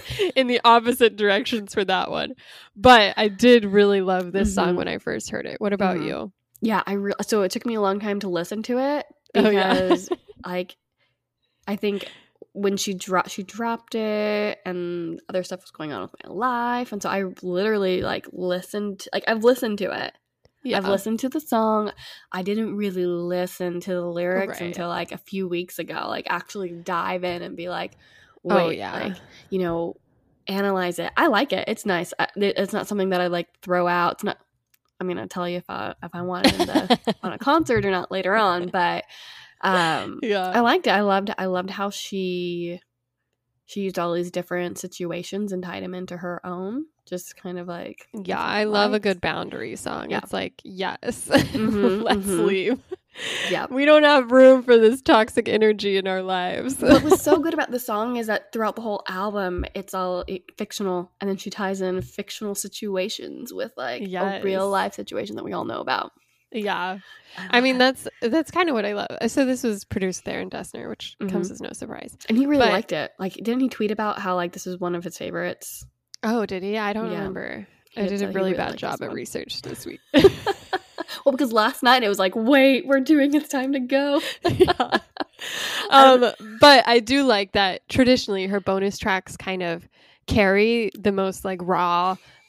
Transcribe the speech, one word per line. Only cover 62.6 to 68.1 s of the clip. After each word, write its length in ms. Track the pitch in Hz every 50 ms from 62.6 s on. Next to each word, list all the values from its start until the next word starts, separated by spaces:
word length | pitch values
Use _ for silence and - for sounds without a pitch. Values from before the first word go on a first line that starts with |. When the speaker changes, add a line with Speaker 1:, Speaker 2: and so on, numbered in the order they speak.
| - 196 - - - 208 196 185 185 220 - - - 71 71 65 - - -
Speaker 2:
with, 180 | 92 104 113 - -
like, 240 | 127 123 120 123
a 400 | 208 190 180 180 185 196 196 196 -
real 220 | 196 190 190 190
Speaker 1:
Yes. 60 | 202
Speaker 2:
life 220 | 196 190 190 202 -
situation 440 | - 202 - - 104 - 202 - 110
that 80 | -
we 80 | - -
all 100 | 175 110
know 160 | 117 117 -
about. 320 | - - 131 - - - - _ _ _ _ _ _ _
Speaker 1:
Yeah. 460 | - 233 208 208 185 180 180 185 185 202 - - - - _ - - -
Speaker 2:
I 100 | 185 190
Speaker 1:
I 40 | - 240
Speaker 2:
love 40 | 254
Speaker 1:
mean, 120 | 262 262 254
Speaker 2:
it. 20 |
Speaker 1:
that's, 280 | 254 262 269 - - -